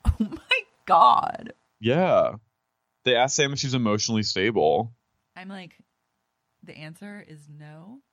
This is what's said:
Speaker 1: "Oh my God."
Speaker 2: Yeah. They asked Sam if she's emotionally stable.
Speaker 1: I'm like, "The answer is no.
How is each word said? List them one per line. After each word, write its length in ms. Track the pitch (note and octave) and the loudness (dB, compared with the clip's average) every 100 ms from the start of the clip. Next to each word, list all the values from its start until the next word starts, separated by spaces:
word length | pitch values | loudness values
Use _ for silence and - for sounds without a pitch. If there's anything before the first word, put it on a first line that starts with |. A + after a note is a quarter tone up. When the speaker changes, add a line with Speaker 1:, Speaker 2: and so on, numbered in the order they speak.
Speaker 1:
"Oh 120 | - - | -2 -2
my 400 | G#3+ D#4 - - - _ - | -4 -6 -4 -4 -4 _ 2
God." 680 | F3 - - - - - - _ _ | 6 6 4 0 -6 -14 -18 _ _
Speaker 2:
Yeah. 560 | A2 D3 F#3 G#2 C2 G#2 - _ _ _ _ _ B2+ | -2 0 2 4 2 -2 -16 _ _ _ _ _ 0
They 100 | A#2+ | 2
asked 200 | C3 - | 2 0
Sam 160 | C#3 | -2
if 60 | C#3 | -2
she's 140 | C#3 | -4
emotionally 500 | B2+ A2+ G#2 - A2 | 0 0 0 0 -2
stable. 720 | G#2 F#2+ G2+ G#2 D#2 D2+ A2+ - _ _ _ | -2 0 0 2 2 0 -2 -10 _ _ _
Speaker 1:
I'm 140 | - F#3+ | -20 -16
like, 300 | G3 E3+ - _ _ _ _ _ _ _ _ | -16 -18 -20 _ _ _ _ _ _ _ _
"The 140 | - - | -20 -18
answer 460 | D#3 E3 G3+ G3+ - | -18 -18 -18 -18 -20
is 220 | D3+ D3 | -20 -20
no. 540 | D3 D3+ D#3 F3+ C4+ _ | -20 -20 -20 -20 -20 _